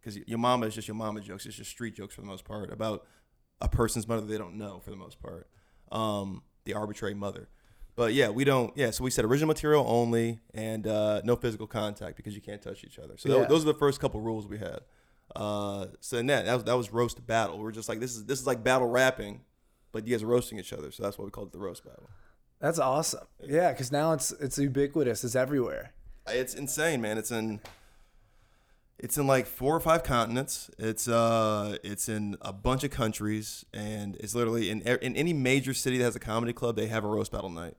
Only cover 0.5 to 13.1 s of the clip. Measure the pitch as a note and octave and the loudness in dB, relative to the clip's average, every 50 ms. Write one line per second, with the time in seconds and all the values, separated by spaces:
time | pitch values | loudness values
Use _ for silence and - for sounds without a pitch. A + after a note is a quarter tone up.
0.5 | B2+ B2 A#2 A2 G#2+ A2+ G#2 - G#2+ A2 A2+ G#2+ G#2 G#2+ G2+ G#2 F#2 G2 - - | 4 4 2 -2 -4 -6 -8 -8 -8 -6 -6 -6 -6 -6 -10 -12 -12 -12 -12 -14
1.5 | G#2+ - G#2+ - - - A#2+ A2+ G#2 - G2+ G2+ - - - G2+ F#2+ F#2+ - - | -14 -14 -14 -14 -10 -10 -10 -10 -8 -10 -14 -14 -14 -16 -14 -14 -14 -14 -12 -12
2.5 | G#2+ G#2 G2+ - - G#2+ A2 A2 G#2+ - - _ _ _ _ _ _ _ _ _ | -10 -10 -8 -10 -8 -4 -4 -4 -4 -4 -8 _ _ _ _ _ _ _ _ _
3.5 | _ _ - - - - A#2+ A2 - A#2+ G#2 A2+ A#2 A2+ G#2+ G#2 G#2+ G#2+ G#2 F2 | _ _ -2 0 2 2 2 2 2 -2 -2 -2 -4 -4 -2 -4 -6 -6 -6 -8
4.5 | E2+ G#2+ G#2 G2+ F#2+ F2+ - - G#2 F#2+ F2+ E2 - _ - - F2 E2+ - _ | -12 -12 -12 -12 -12 -14 -16 -16 -16 -16 -16 -18 -18 _ -14 -14 -14 -14 -16 _
5.5 | _ _ _ _ _ _ _ _ - A2 A2 A2 G#2 G2+ G2 G2 F#2 - _ _ | _ _ _ _ _ _ _ _ -4 -4 -2 -2 -2 -2 -4 -6 -8 -12 _ _
6.5 | _ _ _ - G2+ G#2 G#2+ G#2 G#2 - - G2+ G2+ G2+ G2+ G2+ F#2+ - - - | _ _ _ -8 -6 -6 -6 -6 -8 -6 -6 -6 -6 -4 -6 -6 -8 -8 -16 -18
7.5 | - _ _ _ - _ - - _ - A#2+ A2+ A2+ C#3 C3 A2 G#2 A#2+ C#3 C#3+ | -20 _ _ _ -20 _ -20 -14 _ 0 2 2 6 4 4 4 4 2 4 4
8.5 | C#3 C3 A#2+ A2 - C#3+ C#3 A#2 G#2+ - B2+ C3 B2+ - A#2 G#2+ B2+ C#3+ D#3 D#3 | 4 4 2 0 0 0 0 0 0 -2 -2 -2 0 2 4 4 4 4 4 2
9.5 | D#3 D3+ - D3+ D3+ D3 B2+ A2+ A2+ A#2 A#2+ A#2 A#2 A#2 A#2 A#2 A2+ A2+ _ _ | 2 2 4 4 6 6 6 6 4 4 4 4 2 2 2 0 -2 -6 _ _
10.5 | - A2 A2 A2 A2 A2 G#2 G#2+ A2 G#2+ G#2+ G#2+ G#2+ - - A2+ A#2+ A#2 - A#2+ | -10 -8 -6 -4 -4 -4 -2 0 2 2 2 2 2 0 2 2 2 2 2 -4
11.5 | G#2+ G2+ A2 G#2 - A2+ G#2+ G#2 G#2 - G#2 F2 D#2 - A2 G#2+ G#2 G#2 - - | -4 -4 -10 -6 -4 -2 -2 -2 -4 -6 -12 -12 -12 -12 -12 -12 -12 -12 -12 -12
12.5 | G2+ G2+ - G#2 G2+ - - - - - - - | -14 -12 -10 -12 -12 -12 -14 -20 -20 -18 -18 -18